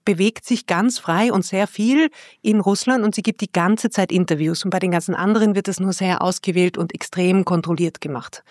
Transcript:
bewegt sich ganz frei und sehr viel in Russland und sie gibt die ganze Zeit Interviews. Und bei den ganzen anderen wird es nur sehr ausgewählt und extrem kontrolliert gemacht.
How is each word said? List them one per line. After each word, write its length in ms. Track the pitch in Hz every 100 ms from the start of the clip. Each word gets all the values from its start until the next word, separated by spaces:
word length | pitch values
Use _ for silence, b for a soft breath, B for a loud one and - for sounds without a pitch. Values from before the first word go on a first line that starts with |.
| -
bewegt 400 | 175 196 226 -
sich 220 | 247 -
ganz 320 | 175 226 240
frei 340 | - 170 233
und 100 | 196
sehr 220 | 175 190 202
viel 440 | - 220 277 311 B B B
in 160 | - 214
Russland 440 | 202 196 - 254
und 120 | 220 208
sie 80 |
gibt 180 | 214 -
die 100 | 196
ganze 380 | - 175 220 220
Zeit 220 | - 190
Interviews. 520 | 185 180 156 156 165
Und 60 | 196
bei 80 | 185
den 120 | 185
ganzen 240 | 175 170 180
anderen 400 | 185 220 214 196
wird 120 | 196
es 120 | 185
nur 140 | 190
sehr 280 | 180 185 175
ausgewählt 560 | 180 180 - 180 180 -
und 160 | 165
extrem 500 | - - - 180 190
kontrolliert 580 | 185 180 165 165 170 -
gemacht. 420 | 147 131 - - -